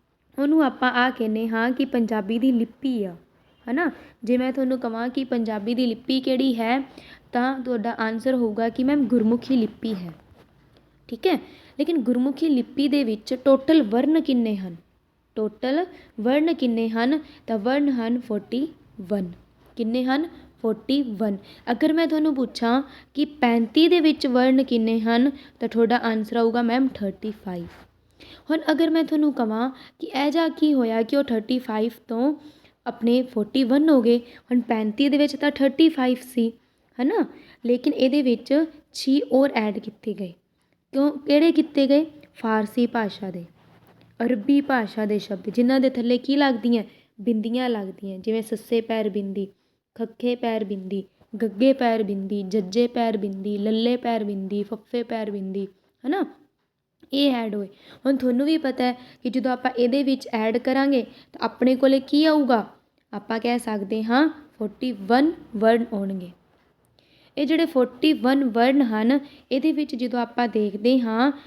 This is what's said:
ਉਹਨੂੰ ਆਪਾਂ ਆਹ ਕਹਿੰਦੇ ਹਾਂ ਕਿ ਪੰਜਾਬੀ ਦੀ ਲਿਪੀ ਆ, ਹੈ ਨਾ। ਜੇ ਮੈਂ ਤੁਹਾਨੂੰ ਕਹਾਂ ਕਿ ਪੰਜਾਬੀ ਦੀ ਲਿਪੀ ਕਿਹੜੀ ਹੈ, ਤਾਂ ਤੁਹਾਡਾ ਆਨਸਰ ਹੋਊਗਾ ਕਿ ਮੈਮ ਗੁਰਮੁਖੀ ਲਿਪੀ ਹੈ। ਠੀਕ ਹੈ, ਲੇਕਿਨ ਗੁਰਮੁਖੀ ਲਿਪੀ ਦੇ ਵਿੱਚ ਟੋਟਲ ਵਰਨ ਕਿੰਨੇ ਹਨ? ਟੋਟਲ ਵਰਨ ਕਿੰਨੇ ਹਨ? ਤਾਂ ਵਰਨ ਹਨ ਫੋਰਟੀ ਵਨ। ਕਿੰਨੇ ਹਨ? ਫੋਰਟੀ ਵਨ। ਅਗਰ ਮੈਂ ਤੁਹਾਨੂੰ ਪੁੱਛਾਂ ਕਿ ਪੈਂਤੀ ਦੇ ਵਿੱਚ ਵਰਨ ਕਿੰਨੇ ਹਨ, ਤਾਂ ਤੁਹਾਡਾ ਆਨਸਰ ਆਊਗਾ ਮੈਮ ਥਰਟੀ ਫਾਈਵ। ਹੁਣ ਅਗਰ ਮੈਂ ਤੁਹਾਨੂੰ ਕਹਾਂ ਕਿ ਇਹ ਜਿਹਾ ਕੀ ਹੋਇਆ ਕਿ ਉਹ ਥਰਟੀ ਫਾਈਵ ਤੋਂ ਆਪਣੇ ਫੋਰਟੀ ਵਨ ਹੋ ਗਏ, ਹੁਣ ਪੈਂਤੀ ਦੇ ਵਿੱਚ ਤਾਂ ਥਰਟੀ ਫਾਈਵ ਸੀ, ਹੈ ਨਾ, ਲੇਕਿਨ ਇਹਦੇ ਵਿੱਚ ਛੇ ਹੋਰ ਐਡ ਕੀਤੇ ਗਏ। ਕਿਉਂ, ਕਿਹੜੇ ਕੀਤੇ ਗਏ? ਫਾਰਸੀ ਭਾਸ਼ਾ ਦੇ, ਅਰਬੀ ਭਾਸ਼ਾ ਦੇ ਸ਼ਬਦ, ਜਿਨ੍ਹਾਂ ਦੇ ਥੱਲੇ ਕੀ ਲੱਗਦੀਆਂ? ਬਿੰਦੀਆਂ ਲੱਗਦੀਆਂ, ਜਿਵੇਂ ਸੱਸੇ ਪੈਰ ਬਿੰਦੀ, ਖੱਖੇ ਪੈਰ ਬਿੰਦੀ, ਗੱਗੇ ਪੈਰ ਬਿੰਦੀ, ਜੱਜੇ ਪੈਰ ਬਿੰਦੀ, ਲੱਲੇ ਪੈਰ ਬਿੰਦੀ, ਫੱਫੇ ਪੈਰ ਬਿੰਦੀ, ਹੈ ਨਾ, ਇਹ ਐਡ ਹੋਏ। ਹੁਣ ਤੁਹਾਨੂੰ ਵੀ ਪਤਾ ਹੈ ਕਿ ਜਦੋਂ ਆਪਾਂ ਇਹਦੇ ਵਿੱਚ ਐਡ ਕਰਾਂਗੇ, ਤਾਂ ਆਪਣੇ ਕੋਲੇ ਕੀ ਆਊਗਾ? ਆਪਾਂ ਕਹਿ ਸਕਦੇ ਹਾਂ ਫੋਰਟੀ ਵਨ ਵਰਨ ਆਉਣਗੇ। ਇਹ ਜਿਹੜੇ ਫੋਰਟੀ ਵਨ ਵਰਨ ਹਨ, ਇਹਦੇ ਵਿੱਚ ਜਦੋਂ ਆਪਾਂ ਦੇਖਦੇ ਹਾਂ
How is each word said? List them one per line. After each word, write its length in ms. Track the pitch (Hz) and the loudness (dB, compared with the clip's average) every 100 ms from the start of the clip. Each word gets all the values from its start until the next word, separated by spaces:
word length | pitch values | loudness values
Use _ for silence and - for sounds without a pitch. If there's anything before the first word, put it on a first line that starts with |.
| _ _ _ - | _ _ _ -2
ਉਹਨੂੰ 260 | 285 320 | 2 4
ਆਪਾਂ 280 | 269 - 254 | 2 2 0
ਆਹ 180 | 247 254 | 2 0
ਕਹਿੰਦੇ 380 | 254 220 220 226 | 0 -4 -2 -2
ਹਾਂ 220 | 226 240 | 0 0
ਕਿ 140 | 254 | 0
ਪੰਜਾਬੀ 540 | 269 247 220 220 196 226 | -2 0 0 -2 -2 0
ਦੀ 140 | 269 | 2
ਲਿਪੀ 520 | 240 226 - 269 233 | 2 0 -4 -4 -4
ਆ, 120 | 190 170 _ _ _ _ 240 | -4 -8 _ _ _ _ -6
ਹੈ 40 | |
ਨਾ। 180 | 277 339 - - _ | -2 -2 -4 -18 _
ਜੇ 140 | 220 247 | 0 0
ਮੈਂ 140 | 254 | 0
ਤੁਹਾਨੂੰ 260 | 262 254 262 | -2 -2 -2
ਕਹਾਂ 300 | 240 226 240 | -4 -6 -6
ਕਿ 160 | 269 | -6
ਪੰਜਾਬੀ 500 | 254 240 220 214 208 | -4 -2 -2 -4 -4
ਦੀ 120 | 240 247 | -2 -2
ਲਿਪੀ 340 | 226 - 262 | -2 -2 -2
ਕਿਹੜੀ 340 | 262 254 269 | 0 0 0
ਹੈ, 280 | 226 226 262 269 - - - _ | 0 0 -2 -4 -14 -20 -20 _
ਤਾਂ 280 | 240 254 269 | -2 -2 -4
ਤੁਹਾਡਾ 360 | 247 240 226 226 | -4 -4 -4 -4
ਆਨਸਰ 360 | 220 226 254 | -4 -2 0
ਹੋਊਗਾ 340 | 254 233 208 226 | 0 0 0 -2
ਕਿ 160 | 226 | 0
ਮੈਮ 220 | 254 294 226 | 0 2 2
ਗੁਰਮੁਖੀ 500 | 240 220 240 247 254 | 2 2 0 0 0
ਲਿਪੀ 380 | 214 - 226 | 0 -4 -8
ਹੈ। 160 | 190 170 - _ _ _ _ _ _ _ _ - | -6 -10 -16 _ _ _ _ _ _ _ _ -16
ਠੀਕ 180 | 233 381 | -4 0
ਹੈ, 80 | 277 - - - - | 0 -4 -20 -14 -6
ਲੇਕਿਨ 200 | 302 330 | -2 -2
ਗੁਰਮੁਖੀ 500 | 226 247 269 277 320 | 0 0 0 -2 0
ਲਿਪੀ 400 | 254 233 - 277 | 0 0 -2 0
ਦੇ 160 | 285 | 0
ਵਿੱਚ 300 | 226 214 - 254 | 0 -4 -6 -2
ਟੋਟਲ 380 | 277 269 269 320 | 4 4 6 4
ਵਰਨ 380 | 208 233 277 320 | 4 0 2 2
ਕਿੰਨੇ 360 | 294 247 226 202 | 2 0 0 -2
ਹਨ? 200 | 185 170 _ _ _ _ _ | -6 -12 _ _ _ _ _
ਟੋਟਲ 520 | - 214 214 254 302 359 - - - | -6 -6 -4 -2 -2 -2 -10 -18 -6
ਵਰਨ 340 | 226 285 320 | 0 2 2
ਕਿੰਨੇ 340 | 330 247 226 226 | 0 -2 0 -2
ਹਨ? 320 | 226 247 302 - - - | 0 0 0 -4 -16 -6
ਤਾਂ 120 | 220 | -4
ਵਰਨ 300 | 226 285 285 | 0 0 0
ਹਨ 320 | 247 226 240 | 0 -2 -4
ਫੋਰਟੀ 480 | - 208 - 247 320 - _ - | -4 -6 -4 -6 -6 -10 _ -14
ਵਨ। 320 | 180 202 180 - _ _ _ - | -6 -4 -4 -12 _ _ _ -8
ਕਿੰਨੇ 280 | 226 254 | -4 -2
ਹਨ? 460 | 254 277 330 - - _ | 0 -2 -2 -8 -20 _
ਫੋਰਟੀ 400 | 226 214 - 277 | -4 -4 -2 -2
ਵਨ। 340 | 247 196 214 196 - - - | -2 -2 -4 -4 -10 -12 -6
ਅਗਰ 220 | 240 311 | 0 2
ਮੈਂ 140 | 320 330 | 2 0
ਤੁਹਾਨੂੰ 280 | 311 311 | 0 0
ਪੁੱਛਾਂ 480 | 269 240 - 233 262 285 - - | 0 -4 -2 0 0 -2 -14 -12
ਕਿ 100 | 277 | -6
ਪੈਂਤੀ 640 | 294 - 240 233 220 311 330 | -4 0 2 2 2 4 4
ਦੇ 120 | 349 | 6
ਵਿੱਚ 260 | 311 302 277 | 4 2 0
ਵਰਨ 360 | 247 254 262 | 2 4 4
ਕਿੰਨੇ 380 | 262 240 220 226 | 2 0 0 0
ਹਨ, 300 | 220 233 277 269 - - | 2 2 2 0 -14 -8
ਤਾਂ 80 | 233 | -4
ਤੁਹਾਡਾ 280 | 226 220 240 | 2 2 2
ਆਨਸਰ 400 | 226 220 214 233 | 0 -2 -2 0
ਆਊਗਾ 260 | 233 240 | 0 2
ਮੈਮ 260 | 233 254 262 | 0 2 0
ਥਰਟੀ 360 | - 196 190 214 | -2 -6 -6 -10
ਫਾਈਵ। 340 | 208 196 180 170 - - _ _ _ - - - | -10 -10 -10 -12 -16 -20 _ _ _ -20 -14 -4
ਹੁਣ 80 | 320 311 | -2 0
ਅਗਰ 200 | 302 330 | 2 2
ਮੈਂ 140 | 320 | 2
ਤੁਹਾਨੂੰ 280 | 320 311 302 | 0 2 0
ਕਹਾਂ 380 | 262 220 220 262 262 - - | 0 -2 -2 -4 -6 -20 -14
ਕਿ 80 | - | -8
ਇਹ 240 | 403 285 | -2 0
ਜਿਹਾ 180 | 311 330 | 0 0
ਕੀ 260 | 320 302 | 0 2
ਹੋਇਆ 280 | 277 226 226 | 2 2 0
ਕਿ 140 | 220 285 | 0 0
ਉਹ 80 | |
ਥਰਟੀ 340 | 277 220 220 254 | 0 -2 -2 -4
ਫਾਈਵ 320 | 254 214 226 - - | -2 -2 -2 -4 -8
ਤੋਂ 260 | 226 277 294 - - _ _ 240 | -2 -2 -2 -10 -20 _ _ -12
ਆਪਣੇ 360 | 233 233 247 | -4 2 2
ਫੋਰਟੀ 420 | 254 220 208 262 | 0 -4 -2 0
ਵਨ 240 | 240 277 320 | 2 4 6
ਹੋ 140 | 269 | 6
ਗਏ, 160 | 226 240 | 6 2
ਹੁਣ 420 | 233 - - 247 | 0 -16 -2 -2
ਪੈਂਤੀ 480 | - 220 214 214 285 | 0 -2 -2 0 2
ਦੇ 100 | 285 | 4
ਵਿੱਚ 180 | 294 277 | 2 0
ਤਾਂ 140 | 285 | -2
ਥਰਟੀ 380 | 285 269 277 320 | 2 0 4 4
ਫਾਈਵ 280 | 269 254 247 | 4 0 0
ਸੀ, 300 | - 240 226 - _ _ _ - | -4 -2 -2 -4 _ _ _ -4
ਹੈ 40 | |
ਨਾ, 220 | 269 427 - - - - 233 | -2 0 -2 -6 -20 -8 -2
ਲੇਕਿਨ 260 | 247 294 | 0 0
ਇਹਦੇ 300 | - 254 294 | 2 2 2
ਵਿੱਚ 420 | 254 233 - 285 320 - _ | 2 0 2 0 0 -6 _
ਛੇ 260 | - 262 277 494 | -6 0 0 2
ਹੋਰ 180 | 262 277 | 2 4
ਐਡ 240 | 240 214 208 | 2 -2 -4
ਕੀਤੇ 360 | 226 - 220 | -8 -12 -10
ਗਏ। 180 | 208 185 - _ _ _ _ _ | -8 -10 -12 _ _ _ _ _
ਕਿਉਂ, 260 | 269 294 294 | 0 0 0
ਕਿਹੜੇ 340 | - 294 330 | 2 4 6
ਕੀਤੇ 340 | 294 311 277 269 | 4 2 2 4
ਗਏ? 200 | 285 311 - - | 4 2 -8 -20
ਫਾਰਸੀ 520 | - 226 220 208 247 233 | -8 -2 0 0 -2 -2
ਭਾਸ਼ਾ 440 | 233 208 - 196 | -2 -4 -6 -12
ਦੇ, 140 | 175 170 _ _ _ _ _ _ - | -12 -14 _ _ _ _ _ _ -4
ਅਰਬੀ 360 | 240 233 262 285 | -2 -2 2 2
ਭਾਸ਼ਾ 440 | 285 254 208 220 | 2 -2 -2 -4
ਦੇ 140 | 208 208 | -2 -2
ਸ਼ਬਦ, 320 | 202 190 208 | -4 -8 -4
ਜਿਨ੍ਹਾਂ 300 | 240 240 269 | 0 2 4
ਦੇ 100 | 262 | 2
ਥੱਲੇ 280 | 254 233 247 | 0 0 0
ਕੀ 180 | 262 285 | 0 2
ਲੱਗਦੀਆਂ? 480 | 277 226 240 233 202 _ _ - | 2 2 0 0 -2 _ _ -8
ਬਿੰਦੀਆਂ 480 | 202 220 220 247 254 | -2 -2 -2 -2 -2
ਲੱਗਦੀਆਂ, 500 | 220 190 185 196 190 | -4 -6 -10 -12 -8
ਜਿਵੇਂ 240 | 220 226 | -4 -4
ਸੱਸੇ 380 | 220 214 - 233 | -4 -8 -2 -2
ਪੈਰ 280 | 226 220 214 | -2 -2 -2
ਬਿੰਦੀ, 380 | 202 196 196 196 _ _ _ _ | -4 -6 -6 -8 _ _ _ _
ਖੱਖੇ 420 | - 226 - 247 240 | -10 -10 -6 -4 -2
ਪੈਰ 280 | 233 220 | -2 -4
ਬਿੰਦੀ, 400 | 196 196 185 196 - _ _ 208 | -4 -8 -6 -8 -8 _ _ -6
ਗੱਗੇ 300 | 226 190 262 | -4 2 4
ਪੈਰ 300 | 262 233 226 | 4 2 0
ਬਿੰਦੀ, 400 | 196 196 190 208 | -2 -4 -4 -6
ਜੱਜੇ 440 | 190 214 185 226 240 | -2 -4 -2 0 0
ਪੈਰ 300 | 240 233 214 | 0 -2 -2
ਬਿੰਦੀ, 420 | 202 196 202 202 | -4 -6 -6 -4
ਲੱਲੇ 380 | 208 220 233 247 | -2 0 0 0
ਪੈਰ 280 | 240 226 | -2 -4
ਬਿੰਦੀ, 380 | 208 196 190 208 | -4 -6 -4 -4
ਫੱਫੇ 400 | 202 220 _ 240 | -6 -10 _ -6
ਪੈਰ 280 | 233 226 208 | -6 -6 -6
ਬਿੰਦੀ, 360 | 202 190 196 196 _ _ _ | -8 -6 -6 -8 _ _ _
ਹੈ 40 | 254 | -4
ਨਾ, 180 | 381 - - _ _ _ _ _ _ - | -4 -4 -8 _ _ _ _ _ _ -6
ਇਹ 200 | 269 285 | 0 0
ਐਡ 220 | 247 220 | 0 -4
ਹੋਏ। 120 | 208 196 - - - 262 | -6 -8 -14 -20 -6 -2
ਹੁਣ 100 | 269 | 0
ਤੁਹਾਨੂੰ 300 | 254 247 285 | 0 0 2
ਵੀ 120 | 320 | 0
ਪਤਾ 260 | 269 254 | 0 -2
ਹੈ 80 | 247 | -2
ਕਿ 380 | 247 - - 247 | -2 -10 -10 -6
ਜਦੋਂ 200 | 254 254 | -2 -2
ਆਪਾਂ 200 | 247 254 | -2 -2
ਇਹਦੇ 320 | 240 240 277 | 0 2 2
ਵਿੱਚ 260 | 269 262 - | 0 -2 -2
ਐਡ 260 | 220 220 240 | -2 0 0
ਕਰਾਂਗੇ, 440 | 262 262 277 262 | 0 0 2 2
ਤਾਂ 380 | - - _ - | -2 -12 _ -8
ਆਪਣੇ 360 | 226 - 254 254 | -6 0 2 4
ਕੋਲੇ 240 | 269 269 | 4 4
ਕੀ 240 | 269 294 | 2 2
ਆਊਗਾ? 420 | 311 302 262 226 - _ _ _ - | 4 4 4 2 0 _ _ _ -16
ਆਪਾਂ 280 | 202 - 226 | -12 -6 -4
ਕਹਿ 180 | 240 240 | -2 -2
ਸਕਦੇ 440 | 233 214 196 220 | -2 -6 -4 -4
ਹਾਂ 460 | 220 254 311 - - - | 0 2 2 0 -16 -10
ਫੋਰਟੀ 340 | 208 - 254 | -10 -6 -8
ਵਨ 400 | 202 190 247 311 349 - 214 | -6 2 4 4 0 -8 0
ਵਰਨ 280 | 220 233 240 | 2 4 0
ਆਉਣਗੇ। 380 | 208 196 190 175 - _ _ _ _ _ _ _ _ _ - | -4 -6 -8 -12 -20 _ _ _ _ _ _ _ _ _ -4
ਇਹ 80 | 285 | 0
ਜਿਹੜੇ 200 | 320 330 | 0 2
ਫੋਰਟੀ 460 | 262 247 - 311 | 0 0 0 0
ਵਨ 320 | 247 247 277 | 2 2 2
ਵਰਨ 380 | 262 226 254 277 | 0 2 2 4
ਹਨ, 380 | 240 214 226 277 285 - - | 2 0 2 0 -2 -16 -6
ਇਹਦੇ 200 | 262 311 | -2 0
ਵਿੱਚ 220 | 294 294 | -2 -4
ਜਦੋਂ 260 | 233 247 240 | -6 -4 -4
ਆਪਾਂ 280 | 233 240 233 | -4 -2 -2
ਦੇਖਦੇ 520 | 220 208 202 233 262 | 0 -2 0 2 2
ਹਾਂ 320 | 226 220 277 277 | 2 2 0 0